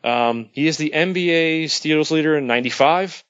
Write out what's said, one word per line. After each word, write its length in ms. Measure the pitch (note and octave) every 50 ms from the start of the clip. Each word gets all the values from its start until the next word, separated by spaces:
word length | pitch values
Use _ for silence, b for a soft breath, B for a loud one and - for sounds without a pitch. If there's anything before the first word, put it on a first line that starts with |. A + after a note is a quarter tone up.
Um, 460 | _ B2 A#2+ A#2+ A#2+ A#2 A#2 A#2 A2+ -
he 140 | _ C3+ C#3+
is 100 | D#3+ D#3
the 160 | D#3 D#3 D3
N 200 | - D#3 E3 F#3+
B 180 | F#3+ F#3 F3+ F3
A 360 | E3 E3 E3 D#3+ D#3+ D#3+ D#3+ C#3+
steals 420 | - - - D3+ D#3 D3+ D#3 -
leader 260 | D#3 D#3 D3+ D#3 D#3
in 120 | D3 C#3 A#2+
ninety-five. 760 | A#2+ B2 B2 C3+ - - C3+ C#3+ E3 F3+ F#3+ F#3 - - _